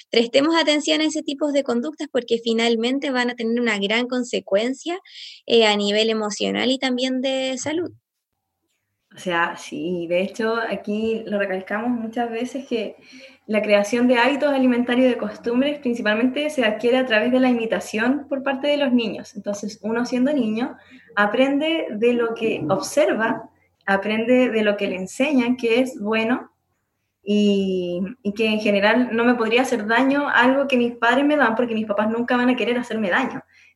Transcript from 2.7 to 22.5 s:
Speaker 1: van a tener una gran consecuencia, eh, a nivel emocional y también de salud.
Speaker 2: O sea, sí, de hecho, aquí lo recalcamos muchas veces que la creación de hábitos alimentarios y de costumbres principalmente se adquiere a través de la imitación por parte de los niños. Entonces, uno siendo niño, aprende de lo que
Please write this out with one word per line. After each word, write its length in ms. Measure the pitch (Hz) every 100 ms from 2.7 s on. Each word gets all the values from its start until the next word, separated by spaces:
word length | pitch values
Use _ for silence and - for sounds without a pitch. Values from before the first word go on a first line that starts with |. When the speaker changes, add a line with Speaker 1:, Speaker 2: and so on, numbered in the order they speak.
| 233 240 277 294
Speaker 1:
van 180 | 247 247
a 60 | 247
tener 240 | 226 240
una 180 | 240 208
gran 300 | 202 220 247
consecuencia, 920 | 247 247 220 - 196 233 269 320 370 - - - - -
eh, 180 | 233
a 120 | 214 208
nivel 340 | 202 208 220
emocional 640 | 220 208 202 196 196 226
y 60 | 262
también 400 | 269 247 262 262
de 360 | 269 262 262 262
salud. 360 | 285 311 349 - _ _ _ _ _ _ _ _ _ _ _
Speaker 2:
O 40 | -
sea, 360 | 185 170 175 175
sí, 520 | - 147 160 180 170
de 140 | 175
hecho, 340 | 196 - 220 233
aquí 640 | 226 202 - 208 220 220
lo 140 | - 202
recalcamos 500 | 196 190 190 208 240
muchas 440 | 240 226 240 233
veces 340 | 226 247 269 -
que 300 | 226 202 - - 262 - - -
la 160 | 214
creación 460 | 208 202 202 240 247
de 80 | 240
hábitos 360 | 247 285 294
alimentarios 540 | 277 254 240 247 247 254
y 40 |
de 80 | 240
costumbres 600 | 208 - 240 240 285 294
principalmente 720 | 247 233 208 214 254 277 302
se 140 | 277
adquiere 320 | 220 214 240 254
a 100 | 254
través 240 | 214 240
de 80 | 254
la 100 | 254
imitación 800 | 240 220 185 - 214 240 285 -
por 140 | 269
parte 240 | 254 262 294
de 100 | 294
los 160 | 277
niños. 440 | 240 220 165 - 208
Entonces, 420 | 202 202 208 -
uno 220 | 208 233
siendo 280 | 247 254 254
niño, 440 | 294 214 220 285 - - - -
aprende 720 | - 208 233 269 285 311 330 -
de 220 | 214 233
lo 220 | 240 226
que 260 | 220 220